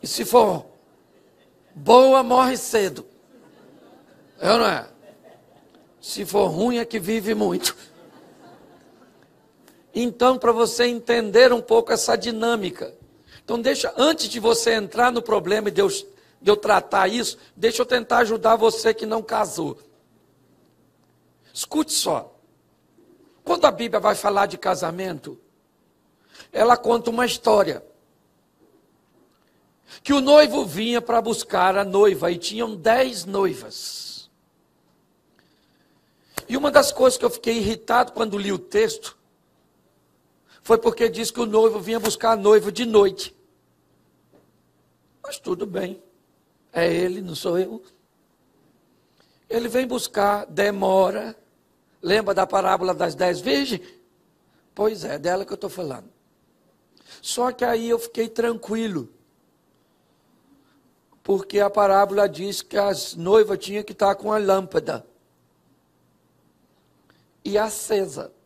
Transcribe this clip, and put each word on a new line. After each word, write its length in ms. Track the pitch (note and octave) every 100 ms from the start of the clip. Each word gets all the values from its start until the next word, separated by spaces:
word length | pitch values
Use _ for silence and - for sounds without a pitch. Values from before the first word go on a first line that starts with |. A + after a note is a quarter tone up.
E 40 | -
se 160 | -
for 440 | E4 A#3+ G#3+ E3 - _ _ _ _ _ _ _ _ _ _
boa, 480 | - C#3+ A#3+ C4 C4
morre 360 | A#3+ B3 B3+ B3+
cedo. 480 | - A3+ F#3+ C3 - _ _ - - _ - - - - _ _ _ _
É 140 | E3+
ou 60 | A3+
não 80 | G#3+
é? 200 | D#3 A2 _ - - - - _ _ _ _ _ _
Se 280 | - - G3
for 220 | F#3+ F#3+
ruim, 280 | D#3+ A3+ A#3+
é 80 |
que 140 | A#3 A3
vive 360 | E3+ A3 G3+
muito. 400 | G#3+ G#3 F3+ - - - _ - - - - - - - - _ _ - _ _ _ _ _ - _ _
Então, 420 | - A#3+ A#3 B3 B3+
pra 160 | A#3
você 320 | A#3 A#3 -
entender 680 | A#3+ A#3+ - A#3 G#3+ G3+ B3+
um 80 | A#3+
pouco 280 | A#3 A3+ A#3
essa 260 | A3+ - A#3
dinâmica. 760 | G3 A3+ A#3 A#3 F#3 - - - - _ _ -
Então, 160 | - A#3
deixa, 360 | A#3 C#4 - -
antes 320 | C#4 D#4+ G#3+
de 100 | A#3+
você 360 | A3 A3+ -
entrar 360 | A3+ G3 G#3 A#3+
no 120 | A#3+
problema 460 | A#3 G#3 E3+ G#3+ G#3
e 40 |
Deus, 320 | E3+ G3 - - _ _ _
de 60 | -
eu 80 | G#3
tratar 500 | G#3+ G3+ - G3+ F#3
isso, 300 | A3+ A3 - - -
deixa 240 | G#3+ A#3
eu 60 | B3
tentar 320 | B3+ A3+ A#3+
ajudar 360 | A#3 A3+ A3
você 380 | A3+ A3+ A3+ A3+
que 140 | A3 A3
não 160 | A3
casou. 580 | A3 A3+ G3+ D#3+ D3+ - _ _ _ _ _ _ _ _ _ _ _ _ _ _ _ _ _
Escute 360 | - - D4+ D#4
só. 480 | - - C#3+ - _ _ _ _ _ _ _ _ _ _ _
Quando 220 | - F4
a 60 | D4
Bíblia 280 | F3 A#3 G#3+
vai 160 | G3+
falar 300 | G3+ G#3 G3
de 140 | G3 -
casamento, 840 | F#3+ F3 F3 F3 F#3+ D#3+ - B2+ _ _ _ _ _ _ _ _ _ - -
ela 240 | - A3+ A#3+
conta 320 | A#3 A#3 A#3
uma 160 | A3+
história. 580 | B3 - - G#3 E3+ C3 - _ _ _ _ _ _ _ _ _ _ _ _ _ _ _ _ _ _ _ _ -
Que 100 | -
o 80 | C#4+
noivo 460 | C4 D4 D4 F#4+ G#3+
vinha 340 | D3+ A3+ A#3+
pra 220 | A#3 A#3
buscar 560 | A3+ A3 - F#3+ F3+ F#3+
a 60 |
noiva 460 | G3+ F#3+ G#3 F#3+ E3+
e 60 | E3+
tinham 400 | - G#3+ A#3 G#3
dez 480 | D#3+ A#3+ C4 A3
noivas. 1040 | E3+ G3 F#3+ C#3 A2 - - - - - - _ _ _ _ _ _ _ _ _ _ _ _ _ _ _ _ _ _ _ _ - -
E 120 | B3+
uma 120 | C#4+
das 220 | C#4+ C#4+
coisas 260 | - B3+ B3
que 60 |
eu 60 | A#3
fiquei 260 | A#3+ - A#3
irritado 560 | G3+ A3 - A#3+ -
quando 240 | - A3+ G3+
li 160 | G3+
o 60 | F#3+
texto 580 | - G#3 A3 - - - _ _ _ _ _ _ _ _ _ _ _ _ _ -
foi 140 | - A3+
porque 320 | A#3 A3+ A3+
diz 220 | - A3+
que 100 | -
o 60 | A#3
noivo 340 | G#3+ A3+ G#3+
vinha 180 | F3+ A3+
buscar 340 | G#3+ - A3+
a 40 | A3+
noiva 340 | G3 G#3+ G3+
de 140 | F#3
noite. 500 | A#3+ G#3+ G3 F#3+ - _ _ _ _ _ _ _ _ _ _ _ _ _ _ _ _ _ _ _
Mas 160 | C#5 C#5+
tudo 260 | - F3
bem. 400 | G#3+ F#3 F#3 G3+ _ _ _ _ _ _ _
É 180 | E3 E3+
ele, 300 | E3+ F3+ F#3
não 140 | F#3 D#3
sou 200 | F#3+ F3
eu. 240 | F#3+ A3+ - _ _ _ _ _ _ _ _ _ _ _ _ _ _ _ _
Ele 200 | A3+ A#3
vem 180 | A#3 C4
buscar, 580 | B3 - - G3+ G#3 G#3
demora. 880 | D#3 G3+ G3+ F#3+ F#3+ F#3 G#3 A3+ A3 _ _ _ _ _ _
Lembra 320 | E3 G#3 G#3
da 100 | F#3+
parábola 480 | F#3 G3 F#3 F#3+ F#3
das 220 | D#3+ F3
dez 260 | D3 F3+ F3
virgens? 400 | A#3 C#4 C4+ G#3 - - _ _ _ _ _ _ _
Pois 300 | - G#3+ G#3+
é, 120 | D3+ C#3+
dela 280 | D#3+ F#3
que 80 | G3
eu 40 | G3+
tô 120 | G3
falando. 420 | - E3 B2 F#2+ _ _ _ _ _ _ _ _ _ _ -
Só 300 | - - B3
que 120 | B3
aí 240 | B3 A#3 A#3
eu 100 | A#3
fiquei 300 | - - A3+
tranquilo. 800 | A3+ A#3 A#3 - A3 A3+ F3 A#2 _ _ _ _ _ _ _ _ _ _ _ _ _ _ _ _ _ _ _ _ _
Porque 380 | - G3 - G3+
a 100 | G3+
parábola 580 | G3+ G3+ G3 G3+ G3 G3+
diz 320 | D3 F#3+ F#3+
que 160 | - G3+
as 380 | G3+ E3+ -
noivas 440 | E3 E3+ A3 G#3+ F#3+
tinham 260 | G3 G3+
que 80 | G#3
estar 240 | G3 G3 G3
com 160 | G#3
a 60 | G#3+
lâmpada. 680 | G3 F#3+ F#3 E3 - A#2+ - _ _ _ _ _ _ _ _ _ _ _ _ _ _ _ _ _ _ _ _ _ _ _
E 120 | - G3+
acesa. 760 | A3 G#3+ - G#3+ F#3 C#3 - _